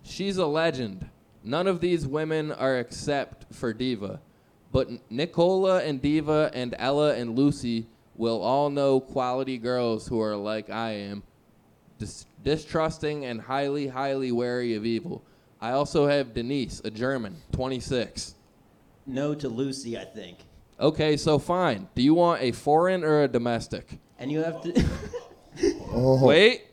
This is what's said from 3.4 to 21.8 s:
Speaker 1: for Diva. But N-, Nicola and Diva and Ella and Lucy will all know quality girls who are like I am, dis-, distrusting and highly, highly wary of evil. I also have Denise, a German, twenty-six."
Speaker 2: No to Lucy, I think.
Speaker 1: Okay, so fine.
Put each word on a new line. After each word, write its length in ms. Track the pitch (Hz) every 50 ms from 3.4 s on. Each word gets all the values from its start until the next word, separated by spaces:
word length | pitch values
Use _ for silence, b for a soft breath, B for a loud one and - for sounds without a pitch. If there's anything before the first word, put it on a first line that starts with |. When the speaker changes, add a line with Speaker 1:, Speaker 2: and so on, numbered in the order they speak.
| - - -
Speaker 1:
for 200 | - - 117 110
Diva. 480 | 113 127 131 123 101 101 98 101 151 - b b b b b b b _ _
But 180 | - 135 127 -
N-, 120 | 120 120 _ _
Nicola 720 | 110 127 160 170 - 170 170 180 190 190 190 190 185 185 120
and 180 | 151 143 131
Diva 500 | 127 143 151 156 147 151 156 151 156 - -
and 220 | 123 123 123 -
Ella 380 | - 117 131 143 147 151 151 131
and 220 | 113 120 117 113
Lucy 500 | 123 143 147 139 - 123 120 117 113 113 - b b b b _
will 260 | - 113 117 113 110
all 280 | 87 113 131 139 147 147
know 300 | 143 143 139 139 135 135
quality 580 | 135 - - 139 127 127 127 131 135 135 131
girls 500 | 120 113 123 127 123 120 117 113 107 -
who 140 | - 123 113
are 140 | 110 107 104
like 340 | 104 101 104 107 107 107 -
I 220 | 98 110 117 113
am, 320 | 107 101 101 101 101 101 - _ _ _ _ _ _ _ _ _ _ _ _ - _ _
dis-, 260 | 110 82 - - - _ _ - 104
distrusting 840 | 127 151 156 - - - 160 160 160 160 - - 147 151 147 139
and 160 | 123 120 110
highly, 460 | - 123 131 139 143 139 143 147 143
highly 440 | 135 127 131 139 139 135 135 135 127
wary 440 | 120 117 123 123 123 127 123 120 110
of 100 | 104 107
evil. 380 | 117 113 110 113 175 - - b b b b b b b b
I 100 | 107 117
also 360 | 127 139 147 143 - 165 143
have 260 | 143 143 143 135 120 110
Denise, 480 | 120 117 123 143 143 117 151 - - -
a 60 | 110
German, 440 | 110 107 123 131 139 131 110 101 90 80 - -
twenty-six." 840 | - - 127 131 135 123 113 - 135 123 107 - - - - - - _ _ _ _ _ _ _ _ _ _ _ _ _ _
Speaker 2:
No 300 | 135 127 131 143 147 147
to 140 | 147 143 127
Lucy, 480 | 113 117 139 139 131 135 - 117 113
I 80 | 98 92
think. 340 | - - 107 95 87 87 - - - - - - _ _
Speaker 1:
Okay, 380 | - - 151 156 160 156 156 151
so 240 | 139 - 165 151 139
fine. 480 | - - 175 180 185 156 117 95